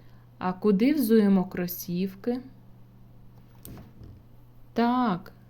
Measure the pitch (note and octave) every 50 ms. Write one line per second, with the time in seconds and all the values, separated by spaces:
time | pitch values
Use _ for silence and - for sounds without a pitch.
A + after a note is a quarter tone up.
0 | - - - - - - - - F3+ F3+ F#3 F#3 - G#3 G3+ F#3 A#3 C#4 D#4 D#4
1 | A#3+ G#3+ A3+ A3 G#3 G3+ G3 F#3 F3+ F#3 - F3+ F3 F3 - - - - F3 F3+
2 | F#3+ F#3+ - - - A#3+ B3 C4 - - - - - - - - - - - -
3 | - - - - - - - - - - - - - - - - - - - -
4 | - - - - - - - - - - - - - - - A3+ A#3 A#3+ B3 B3+
5 | B3 A3 F3 F3 - - - - -